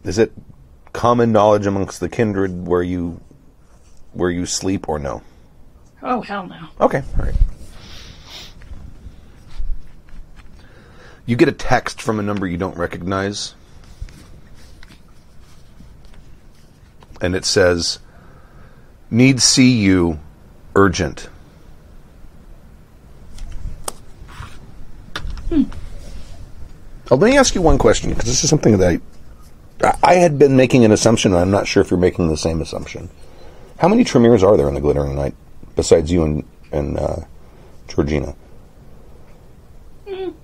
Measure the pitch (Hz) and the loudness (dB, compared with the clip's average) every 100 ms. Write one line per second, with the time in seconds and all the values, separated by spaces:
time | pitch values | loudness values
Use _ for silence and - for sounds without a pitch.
0 | 98 87 110 - - - - - - - | -4 0 0 0 -20 -20 -20 -20 -16 -2
1 | 117 120 117 107 104 104 101 98 90 - | 0 2 4 4 6 4 2 -2 -4 -6
2 | 87 - 110 98 98 87 87 87 90 90 | -6 -2 -2 0 -4 -4 -2 -2 0 -4
3 | 87 85 - - - _ _ - - - | -6 -10 -18 -20 -20 _ _ -20 -20 -20
4 | - - 87 87 87 - 92 95 - 76 | -18 -4 -4 -2 -6 -6 -4 -4 -4 -6
5 | 69 57 - - - _ - - - _ | -6 -10 -14 -20 -20 _ -20 -20 -20 _
6 | - 240 202 202 180 - 165 - 262 - | -6 -6 -6 -12 -12 -18 -20 -2 -2 -2
7 | - - - - - - - - - - | -2 -2 -2 0 0 -2 -18 -20 -20 -18
8 | - - - - - - - - - - | -20 -20 -20 -20 -20 -20 -18 -16 -16 -18
9 | - - - - - - - - - - | -20 -20 -20 -20 -16 -6 -2 -2 -4 -16
10 | - - - - - - - - - - | -18 -18 -16 -20 -20 -20 -20 -20 -20 -20
11 | - - - 123 156 - - 120 - - | -20 -16 -6 2 2 2 0 0 -2 -10
12 | - 110 101 104 92 87 92 - 85 92 | -6 -4 -4 -4 -4 -4 -6 -6 -8 -8
13 | 87 98 98 104 - - - - - - | -6 -4 -4 -6 -12 -14 -20 -20 -20 -16
14 | - - - - - - - - - - | -16 -16 -20 -20 -20 -20 -20 -20 -20 -20
15 | - - - - - - - - - - | -20 -20 -20 -20 -20 -20 -20 -20 -20 -20
16 | - - - - - - - - - - | -20 -20 -20 -20 -20 -20 -20 -20 -20 -20
17 | - - 90 92 - 104 90 87 82 - | -20 -8 -4 -2 0 4 4 2 -2 -8
18 | - - - - - - - - - - | -14 -20 -20 -20 -20 -20 -20 -20 -20 -20
19 | - 110 131 131 - - 127 123 98 92 | -4 2 4 4 2 4 4 4 4 4
20 | 85 78 - - - - - 98 98 - | 2 -2 -12 -20 -20 -20 -4 2 2 2
21 | 76 - - - - - - - - - | -6 -6 -18 -20 -20 -20 -20 -20 -20 -20
22 | - - - - - - - - - - | -20 -20 -20 -20 -20 -20 -20 -20 -20 -20
23 | - - - - - - - - - - | -20 -20 -18 -14 -10 -8 -8 -8 -10 -12
24 | - - - - - - - - - - | -20 -20 -20 -18 -16 -16 -18 -16 -16 -16
25 | - - - - - 320 - - - - | -14 -12 -10 -8 -2 -2 -2 -4 -12 -14
26 | - - - - - - - - - - | -14 -14 -14 -14 -16 -16 -16 -16 -18 -18
27 | - 135 208 285 262 208 165 143 113 98 | 0 2 4 4 4 2 2 4 4 2
28 | - - 113 127 - 151 - 101 90 82 | 0 -2 -2 -2 0 2 4 4 2 0
29 | - - - - - - - - - - | -6 -20 -20 -20 -20 -20 -20 -2 -2 2
30 | 143 180 175 139 139 135 127 131 110 104 | 4 6 4 6 4 6 4 6 6 6
31 | 113 113 117 87 90 98 - 98 92 90 | 4 2 2 2 2 0 2 0 2 2
32 | 90 - 85 78 82 82 78 - - - | 0 2 -2 0 -2 -4 -6 -10 -12 -14
33 | 82 - - - - - - - 170 226 | -16 -20 -20 -20 -20 -20 -20 -2 2 2
34 | 240 135 117 120 95 101 71 71 73 71 | 4 4 6 6 6 4 2 0 0 0
35 | 71 69 69 - - - - - 80 85 | -2 -4 -6 -8 -20 -20 -10 -6 2 2
36 | 78 87 78 76 - - - 73 71 73 | 4 0 0 -2 -8 -16 -8 -6 -4 -4
37 | 73 - - - - - - - - - | -4 -6 -12 -20 -20 -20 -20 -20 -10 -4
38 | 76 76 65 - - - - - - - | -2 -2 -6 -12 -20 -20 -20 -20 -20 -20
39 | - - - - - - - - - - | -20 -20 -20 -20 -20 -20 -20 -20 -20 -20
40 | - 381 370 311 | -14 -10 -10 -12